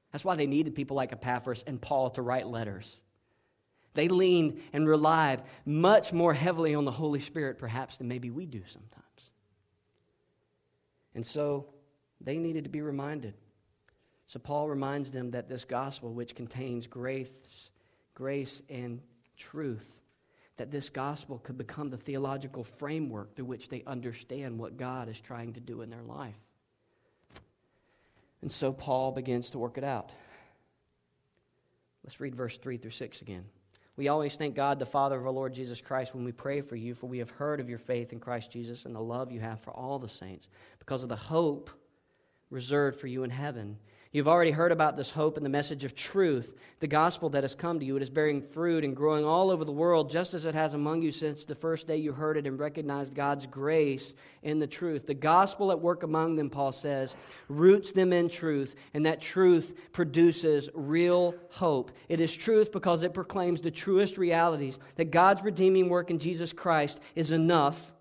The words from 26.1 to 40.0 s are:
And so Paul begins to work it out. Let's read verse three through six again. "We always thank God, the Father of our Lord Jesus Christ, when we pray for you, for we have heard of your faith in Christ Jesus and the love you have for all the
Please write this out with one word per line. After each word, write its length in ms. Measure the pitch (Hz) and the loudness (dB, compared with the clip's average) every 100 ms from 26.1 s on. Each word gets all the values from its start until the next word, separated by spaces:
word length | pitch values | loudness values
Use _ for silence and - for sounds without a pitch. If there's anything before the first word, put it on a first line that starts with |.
| 135 127 104 _ _ _ _ _ _ _ _ _ - _ _ _ _ _ _ _ _ _ _ | -14 -14 -16 _ _ _ _ _ _ _ _ _ -20 _ _ _ _ _ _ _ _ _ _
And 100 | 147 | -10
so 220 | - 135 | -4 -4
Paul 400 | 135 - 127 131 | -4 -4 -2 -2
begins 380 | 131 127 120 123 | -4 -4 -4 -4
to 60 | 135 | -8
work 200 | 120 131 | -8 -6
it 80 | 139 | -6
out. 260 | 120 - - - - _ _ _ _ _ _ _ _ _ _ _ _ _ _ _ _ | -6 -8 -20 -20 -20 _ _ _ _ _ _ _ _ _ _ _ _ _ _ _ _
Let's 160 | - - | -20 -12
read 160 | 139 123 | -10 -8
verse 220 | 120 - | -8 -8
three 180 | 135 120 | -12 -10
through 140 | 113 | -12
six 300 | - - - | -12 -14 -14
again. 240 | 110 92 101 _ _ _ _ - | -14 -14 -16 _ _ _ _ -4
"We 120 | 139 | 0
always 260 | 156 147 - | 0 -2 -4
thank 200 | 147 117 | -6 0
God, 220 | 139 151 | 0 0
the 80 | 123 | 0
Father 320 | 143 139 131 | 2 2 0
of 80 | 127 | -4
our 60 | |
Lord 220 | 131 131 | -4 -4
Jesus 260 | 127 123 120 | -6 -10 -12
Christ, 340 | - 131 123 | -6 -4 -4
when 120 | 131 123 | -6 -8
we 80 | |
pray 260 | 120 139 143 | -6 -6 -6
for 160 | 139 120 | -6 -10
you, 180 | 117 | -10
for 140 | 120 127 | -10 -10
we 120 | 123 | -8
have 100 | 117 | -10
heard 320 | - 147 147 | -6 -4 -4
of 80 | 123 | -6
your 100 | 117 | -10
faith 320 | - 123 117 | -4 -4 -4
in 80 | 117 | -12
Christ 320 | 123 120 - | -8 -8 -8
Jesus 340 | 120 117 120 127 | -12 -12 -12 -12
and 80 | |
the 80 | 113 | -8
love 300 | 113 120 127 | -6 -6 -6
you 80 | 120 | -8
have 220 | 113 110 | -8 -10
for 100 | - | -12
all 280 | - 127 | -12 -8
the 100 | 139 | -8